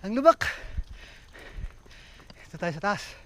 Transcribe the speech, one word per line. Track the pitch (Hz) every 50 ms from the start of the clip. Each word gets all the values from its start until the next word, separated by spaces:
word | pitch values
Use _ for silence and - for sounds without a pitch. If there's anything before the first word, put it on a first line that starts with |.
Ang | - 190 220
lubak! | 254 277 320 311 - - - - - - - - - - - - - - - - - - - - - - - - - - - - - - - - - - - - - - - - - - -
Ito | -
tayo | 156 - 175 151 160
sa | - 202 208
taas. | - - - - - -